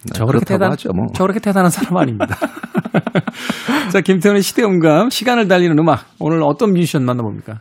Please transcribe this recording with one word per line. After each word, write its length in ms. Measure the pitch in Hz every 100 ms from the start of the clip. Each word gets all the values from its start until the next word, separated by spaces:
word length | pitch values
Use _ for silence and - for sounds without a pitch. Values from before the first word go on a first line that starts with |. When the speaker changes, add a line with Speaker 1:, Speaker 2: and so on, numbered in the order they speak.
| -
Speaker 1:
저 100 | - 117
그렇게 200 | 127 -
Speaker 2:
그렇다고 140 | 190
Speaker 1:
대단-, 120 | 185
Speaker 2:
하죠, 180 | 143 -
뭐. 140 | 90 120
Speaker 1:
저 100 | - 190
그렇게 160 | 196
대단한 280 | 208 196 180
사람 280 | 175 185 180
아닙니다. 400 | 147 110 - 104 277 - - - - 196 -
<laughs> 800 | 190 - - - - - 277 254
자, 80 | 190
김태훈의 420 | 180 190 202 202
시대 220 | 180 -
음감, 460 | 226 180 160 151 226
시간을 400 | - 240 240 202
달리는 280 | 180 175 151
음악. 280 | 165 139 - _
오늘 220 | 156 165
어떤 300 | 147 147 208
뮤지션 320 | 180 170 156
만나봅니까? 560 | 127 123 110 104 107 107